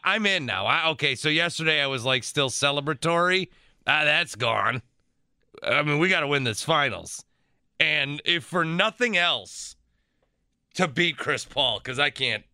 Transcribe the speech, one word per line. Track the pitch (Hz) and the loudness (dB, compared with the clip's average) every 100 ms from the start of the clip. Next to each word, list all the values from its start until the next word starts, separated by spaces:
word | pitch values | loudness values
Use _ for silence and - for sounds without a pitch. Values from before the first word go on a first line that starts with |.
I'm | - 208 208 | 0 0 2
in | 185 127 | 0 0
now. | 95 101 | -2 2
I, | 151 160 | 2 2
okay, | 156 147 | 0 0
so | 127 156 | 0 0
yesterday | 156 170 - 160 151 | 0 0 -2 0 0
I | 139 | 0
was, | 135 | -2
like, | 120 131 | 0 0
still | - - 135 | 0 -2 0
celebratory. | - 143 143 143 156 165 170 175 185 180 - _ _ - | 0 0 0 -2 -2 0 2 4 2 -2 -10 _ _ 0
Uh, | 147 | 2
that's | 151 156 175 | 4 2 0
gone. | 110 120 110 101 123 - _ _ _ _ _ _ - | -2 0 2 0 -2 -8 _ _ _ _ _ _ -8
I | - 131 | 0 2
mean, | 147 147 | 2 2
we | 180 | 2
gotta | 185 143 | 2 2
win | 143 | 0
this | 127 107 | 0 -4
finals. | - 156 139 95 - - - _ _ _ _ - | 0 2 2 -4 -10 -16 -16 _ _ _ _ -2
And | 156 151 139 147 | 0 2 -2 -4
if | - 170 | -2 -2
for | - 175 | -2 -2
nothing | 160 170 214 214 240 185 | 0 0 0 0 0 2
else, | 175 131 90 - - - _ _ _ _ _ _ _ _ _ | 0 0 -6 -14 -16 -18 _ _ _ _ _ _ _ _ _
to | - 185 | -4 -2
beat | 123 170 - | 0 -2 -2
Chris | - 131 | -4 -4
Paul, | - - 131 104 | -4 -2 -2 -2
'cause | - 127 | -6 -2
I | 143 | -2
can't, | - 131 107 - | -2 -2 -2 -6